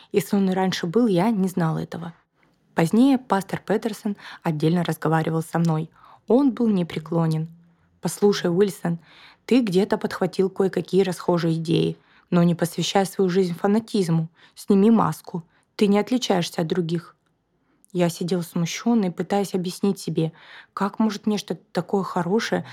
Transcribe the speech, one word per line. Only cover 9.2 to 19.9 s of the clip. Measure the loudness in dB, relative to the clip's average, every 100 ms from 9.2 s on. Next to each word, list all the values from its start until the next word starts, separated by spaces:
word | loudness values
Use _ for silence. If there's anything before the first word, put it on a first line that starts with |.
| -20 _
ты | 0 2
где-то | 2 2 2 0
подхватил | -4 -4 -2 0 0
кое-какие | 0 -2 -2 0 2
расхожие | 2 0 0 0 0 0
идеи, | 0 0 0 -2 _ _ _
но | 4
не | 4
посвящай | 2 -2 -2 0 0 0
свою | 0 2
жизнь | 2 0
фанатизму. | 0 0 0 0 -2 0 0 -2 _ -20
Сними | -6 2 4 6
маску. | 6 4 -2 -10 -12 -12 _ _ 0
Ты | 2
не | 2
отличаешься | 2 -2 0 -2 -2 -4
от | -2
других". | -2 -2 -4 -8 _ _ _ _ _ _ _ _
Я | -2 0
сидел | -2 -4 -4
смущённый, | -4 -4 -4 -4 0 0 0
пытаясь | -4 -2 -2 -2
объяснить | -4 -4 -2 -2